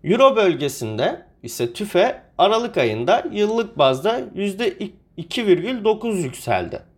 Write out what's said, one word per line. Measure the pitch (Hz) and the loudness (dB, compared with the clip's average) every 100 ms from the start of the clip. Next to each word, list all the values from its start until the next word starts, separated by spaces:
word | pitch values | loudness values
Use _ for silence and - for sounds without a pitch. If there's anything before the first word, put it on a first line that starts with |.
| 151 | 0
Euro | 226 269 220 | 6 6 6
bölgesinde | 196 147 143 - 110 107 156 320 - _ | 2 2 -4 -4 -6 -2 -2 -4 -12 _
ise | 120 - 120 | -16 -4 -4
tüfe | - 208 175 226 - _ - | -4 -2 2 2 0 _ 2
Aralık | 196 220 240 - | 2 2 -2 0
ayında | 120 110 127 226 - | 0 0 2 0 0
yıllık | 208 208 226 220 - | -2 0 0 -4 2
bazda | 139 131 185 240 247 175 | 2 2 -2 -2 -6 -6
yüzde | 202 190 226 - 208 - _ - | -6 -2 -4 -4 -12 -12 _ -16
iki | 165 - 214 | -8 -4 2
virgül | 170 190 254 | 2 2 -2
dokuz | 208 220 233 202 | 0 0 -2 -4
yükseldi. | 143 - - 98 85 87 - | -4 -8 -2 -2 -2 -10 -14